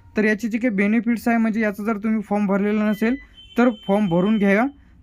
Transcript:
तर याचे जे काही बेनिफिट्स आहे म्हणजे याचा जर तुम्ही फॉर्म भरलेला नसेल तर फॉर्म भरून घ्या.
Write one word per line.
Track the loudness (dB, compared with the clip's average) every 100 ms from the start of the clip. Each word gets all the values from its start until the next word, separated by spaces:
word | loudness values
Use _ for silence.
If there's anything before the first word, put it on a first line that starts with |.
| -10 -2
तर | 0
याचे | 0 -4
जे | -4
काही | -2 0
बेनिफिट्स | 0 0 0 -2 0
आहे | 0
म्हणजे | 0 0
याचा | -2 -4
जर | -4 -4
तुम्ही | -2 -4
फॉर्म | -2 -2 0
भरलेला | 0 0 0 0
नसेल | 0 -2 -2 -8 -20 -8 0
तर | 0 0 0
फॉर्म | 0 2
भरून | 2 2 2
घ्या. | 2 2 0 -4 -20 -12